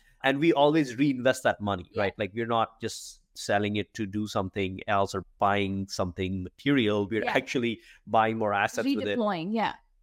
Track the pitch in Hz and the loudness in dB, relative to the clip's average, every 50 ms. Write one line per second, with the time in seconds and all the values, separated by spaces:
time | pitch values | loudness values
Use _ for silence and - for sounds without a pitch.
0 | _ _ _ - - 135 135 139 160 170 160 139 147 147 156 160 147 127 117 117 | _ _ _ -2 0 0 0 4 4 4 6 6 6 6 6 4 2 0 0 0
1 | 147 147 131 123 120 131 127 - - 117 101 - 104 104 98 90 87 - - 107 | 2 2 2 2 2 2 2 2 2 0 0 0 -2 -2 -2 -4 -6 -8 -4 -2
2 | 101 95 - - 107 92 98 117 117 113 117 113 110 - - - 113 107 - - | -2 -2 0 -2 -6 -4 -2 -4 -2 0 2 0 0 0 -4 -10 -8 -8 -8 -8
3 | - - - - _ _ _ - - - 104 101 104 104 104 104 98 _ - - | -14 -16 -18 -20 _ _ _ -12 -2 0 2 2 2 2 0 -2 -4 _ -4 -6
4 | 107 98 98 104 107 104 - 110 98 92 - 104 98 92 95 - - 107 104 98 | -6 -4 -2 -4 -4 -2 -2 -2 -2 -2 -2 -2 -2 -2 -4 -6 -4 0 2 2
5 | 98 - - 95 90 _ _ - 104 98 101 101 101 98 98 98 98 98 - - | 2 0 -2 -8 -8 _ _ 0 2 2 2 2 0 0 -2 -4 -6 -6 -4 -4
6 | 95 90 - - 95 92 95 95 92 90 _ _ - 143 143 135 110 104 107 104 | -4 -4 -2 -4 -4 -2 -2 -4 -6 -8 _ _ 0 2 2 4 4 4 2 2
7 | 101 90 110 107 - 240 - 135 135 - - 135 117 117 110 - - - - _ | 0 0 -2 -2 -2 0 0 0 -2 0 -4 -2 -2 -2 -4 -6 -10 -20 -20 _
8 | _ - 110 113 110 113 113 113 110 104 101 101 104 - - 120 113 277 285 214 | _ 0 2 2 2 2 0 0 0 0 2 2 0 0 0 -2 -2 0 0 -2
9 | 214 208 202 240 214 202 180 165 160 196 220 226 196 - - - _ _ _ _ | -2 -2 -2 -2 -2 -2 -2 -4 -4 -4 -2 -2 -2 -2 -4 -8 _ _ _ _